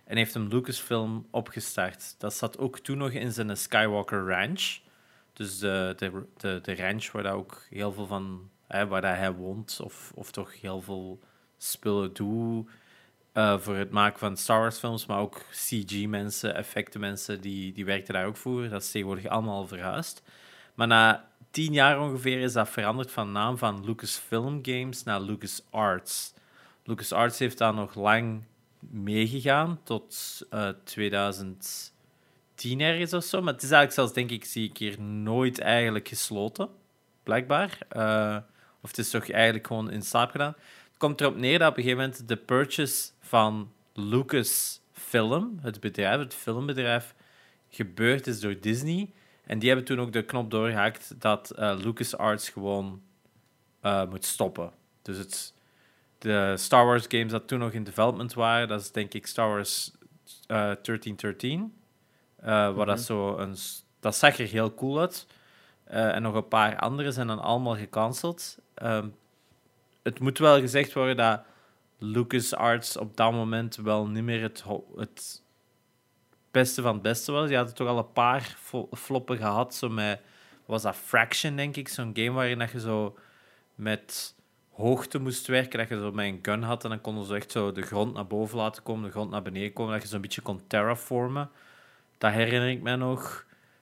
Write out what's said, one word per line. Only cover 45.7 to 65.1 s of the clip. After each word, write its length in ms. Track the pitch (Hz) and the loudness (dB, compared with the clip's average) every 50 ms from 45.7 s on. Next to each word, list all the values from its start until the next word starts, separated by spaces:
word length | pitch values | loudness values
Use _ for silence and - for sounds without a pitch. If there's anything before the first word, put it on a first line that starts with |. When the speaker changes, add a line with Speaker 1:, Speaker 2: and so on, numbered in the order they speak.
| 104 104 | -8 -6
Speaker 1:
bedrijf, 400 | - 104 - - 101 95 113 143 | -6 -6 -2 0 2 2 2 0
het 140 | 143 123 - | 0 -4 -10
filmbedrijf, 840 | - - 117 113 120 139 143 135 131 123 120 120 123 - - - _ _ _ _ _ _ _ _ _ _ _ | -8 -6 -6 -4 -4 -4 -4 -2 -2 0 0 0 0 -2 -6 -14 _ _ _ _ _ _ _ _ _ _ _
gebeurd 580 | - - 110 90 87 104 113 120 135 139 135 | -8 -6 -6 -6 -2 2 4 4 4 2 0
is 120 | 131 117 101 | -4 -4 -2
door 200 | 107 101 98 95 | -2 -4 -4 -2
Disney. 520 | 98 107 113 123 143 160 170 185 208 196 - _ _ _ _ _ _ | 0 0 0 0 0 -2 -2 -2 -4 -6 -10 _ _ _ _ _ _
En 160 | - 110 107 | -6 -2 2
die 80 | 113 127 | 4 6
hebben 160 | 131 127 123 | 6 4 4
toen 120 | 127 135 123 | 0 -2 -2
ook 120 | 123 117 110 | -2 -2 -2
de 100 | 120 107 | -2 -2
knop 280 | - - 123 117 107 | -2 -2 -4 -2 0
doorgehakt 640 | 113 110 110 117 110 104 104 113 - - - - - 123 | 0 0 2 2 2 2 2 2 2 -2 -10 -18 -6 0
dat, 280 | - 107 104 - - - | 2 2 2 2 -2 -8
eh, 240 | - - 107 104 98 98 95 | -6 -2 0 0 0 0 -2
LucasArts 680 | 117 117 - 120 - - - 107 110 107 104 - - | -2 -2 -2 -4 -4 -2 0 2 2 2 0 -2 -8
gewoon, 520 | - 101 98 101 101 101 - - 95 196 - _ _ _ _ _ _ _ _ _ _ _ _ _ _ _ | -8 -6 -4 -2 -2 -2 -2 -4 -8 -12 -18 _ _ _ _ _ _ _ _ _ _ _ _ _ _ _
eh, 240 | - 101 101 98 95 90 | -2 0 0 0 0 -2
moet 160 | 95 90 - | -4 -6 -6
stoppen. 460 | - - - 101 95 - - 85 85 - _ _ _ _ _ | -4 0 0 0 0 -2 -4 -8 -10 -10 _ _ _ _ _
Dus 160 | - 104 95 | -12 -10 -10
het, 360 | 95 95 95 - - - - - _ _ _ _ _ _ _ _ _ _ _ _ | -10 -10 -8 -8 -10 -10 -12 -16 _ _ _ _ _ _ _ _ _ _ _ _
de 360 | _ - 110 104 101 98 98 95 | _ 0 2 2 4 4 2 2
Star 280 | 92 - - 139 123 120 | 0 2 8 8 10 10
Wars 200 | 123 120 120 117 | 10 8 4 4
games 240 | - - 117 113 110 | 2 0 0 2 0
dat 160 | 113 110 - | -2 -4 -4
toen 120 | - 135 123 | -4 -4 -2
nog 120 | 117 113 | -2 -2
in 120 | 104 113 104 | -4 -6 -8
development 500 | 98 92 107 110 123 113 92 120 113 - | -2 2 4 4 4 4 0 -4 -6 -2
waren, 340 | 120 113 113 117 117 120 | 2 2 4 4 4 2
dat 140 | 107 107 104 | 0 -2 -4
is, 100 | 101 - | -6 -4
denk 220 | - 110 104 101 - | -4 -4 -4 -4 -6
ik, 140 | 107 - | -10 -10
Star 200 | - - 120 113 107 | -6 0 2 2 2
Wars, 420 | 104 101 98 - - - - - - _ - - - _ _ - - - - | 2 0 -2 -2 -4 -4 -6 -8 -10 _ -20 -20 -20 _ _ -20 -20 -16 -6
eh, 240 | - 113 107 104 104 | -2 0 2 2 0
thirteen 440 | 101 - - - 113 110 - 110 101 | 0 -2 -4 -4 -4 -4 -4 -8 -8
thirteen. 580 | - - 104 98 - - 127 151 180 214 220 - - _ _ _ _ _ _ _ _ _ _ _ | -6 -6 -6 -4 -4 -4 -4 -2 -4 -4 -6 -10 -16 _ _ _ _ _ _ _ _ _ _ _
Eh, 380 | - - 113 110 107 104 101 95 | -8 0 4 4 4 4 4 2
wat 100 | 101 104 | 2 2
dat 80 | 101 101 | 2 2
Speaker 2:
Mhm. 100 | 113 120 | 0 0
Speaker 1:
zo 320 | - 110 104 98 101 95 | -2 -2 0 0 0 -2
een 180 | 85 98 98 95 | -2 -4 -6 -8
s-, 280 | - - - - - - _ _ _ | -8 -10 -10 -12 -14 -16 _ _ _
dat 160 | - 107 - | -2 -2 4
zag 240 | - 156 147 139 - | 6 6 6 6 4
er 80 | 120 | 0
heel 260 | 98 110 110 113 107 - | 0 0 0 0 0 -2
cool 260 | - 127 135 139 156 | -4 -4 -2 0 0
uit. 280 | 175 175 | 0 -2